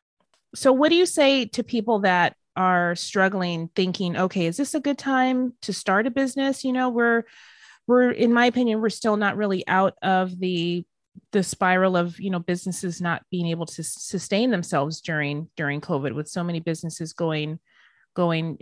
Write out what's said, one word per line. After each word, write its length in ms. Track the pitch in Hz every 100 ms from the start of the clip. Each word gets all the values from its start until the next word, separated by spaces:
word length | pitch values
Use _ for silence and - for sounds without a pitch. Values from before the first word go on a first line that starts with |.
| _ _ _ _ _
So 180 | - 269
what 180 | 262 302
do 40 |
you 120 | 339 359
say 400 | - 277 269 220
to 180 | -
people 340 | 226 233 214 214
that 360 | 196 180 175 - _ -
are 400 | 185 180 175 175
struggling, 760 | - 202 190 196 180 165 165 -
thinking, 400 | 185 170 180 170
"Okay, 300 | 185 190 170
is 100 | 175
this 180 | 277
a 60 | 311
good 180 | 285 269
time 560 | 269 262 254 254 254 -
to 100 | -
start 340 | 185 - 190 240
a 40 |
business?" 540 | 240 269 269 269 269
You 80 | 262
know, 160 | 254 254
we're, 340 | 233 233 233 226 - - - - - -
we're, 240 | 247 247
in 220 | - 233
my 140 | 240 247
opinion, 340 | 247 240 220
we're 80 | 220
still 260 | - 226 208
not 200 | 202 196
really 300 | 208 190 -
out 260 | 185 190 -
of 360 | 190 185 185 180
the, 460 | 185 175 170 175 - _ _ - -
the 100 | 202
spiral 520 | 180 - 190 185 190 185
of, 220 | 175 170
you 80 | 196
know, 120 | 180
businesses 600 | 175 180 190 170 185 170
not 240 | 175 165 -
being 160 | 180 170
able 200 | 165 160
to 160 | -
s-, 200 | 160 -
sustain 480 | - 190 - 202 254
themselves 500 | 190 170 156 143 156
during, 480 | - 156 143 147 160 -
during 240 | 147 143
covid, 340 | - 147 139
with 140 | 127 156
so 140 | 185
many 180 | 175 170
businesses 520 | 165 160 165 - 160
going, 480 | - 165 156 151 165 _ _ _ _ _
going, 440 | - 175 165 165 -